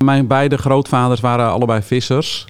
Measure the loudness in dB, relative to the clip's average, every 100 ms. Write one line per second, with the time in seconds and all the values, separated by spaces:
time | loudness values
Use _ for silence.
0 | 2 2 2 0 0 0 0 0 0 0
1 | 0 0 0 0 0 0 0 0 -2 -2
2 | 0 -2 -2 -8 -12